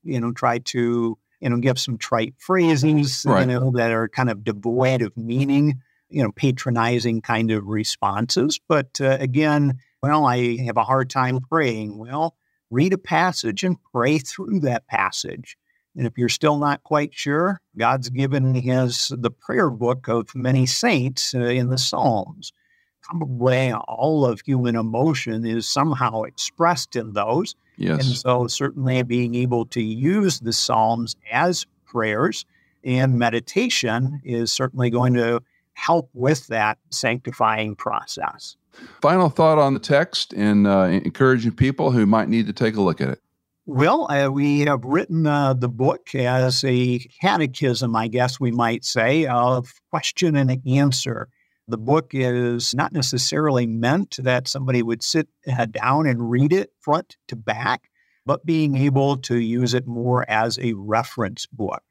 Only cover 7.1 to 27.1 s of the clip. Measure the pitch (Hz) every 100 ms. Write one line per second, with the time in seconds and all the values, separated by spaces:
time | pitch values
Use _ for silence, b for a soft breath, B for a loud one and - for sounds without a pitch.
7.1 | 113 107 113 113 107 101 107 107 - 101
8.1 | 98 120 190 139 - _ 156 131 - 135
9.1 | 135 143 127 156 147 143 131 b b 139
10.1 | 151 139 123 120 120 120 113 110 135 131
11.1 | 135 127 127 127 160 139 110 107 104 113
12.1 | 143 160 _ _ _ _ 120 180 190 -
13.1 | 160 180 - 117 98 185 175 _ 123 123
14.1 | 151 - - 190 202 143 117 _ 113 95
15.1 | - - - 123 - _ _ _ - 120
16.1 | 123 120 - 151 147 147 143 _ 151 147
17.1 | - 143 147 180 185 _ - 117 135 127
18.1 | 127 139 139 131 131 123 127 123 120 -
19.1 | 127 117 - - 127 170 113 120 131 -
20.1 | 117 110 131 127 131 127 - 240 160 127
21.1 | 127 - 127 120 127 123 127 - - 135
22.1 | 110 - - - _ _ _ _ _ -
23.1 | 170 147 123 127 131 131 113 - 113 139
24.1 | 156 127 107 - 131 123 113 113 117 156
25.1 | 135 - 110 113 113 107 139 147 135 123
26.1 | 110 107 - - - 170 170 - 123 110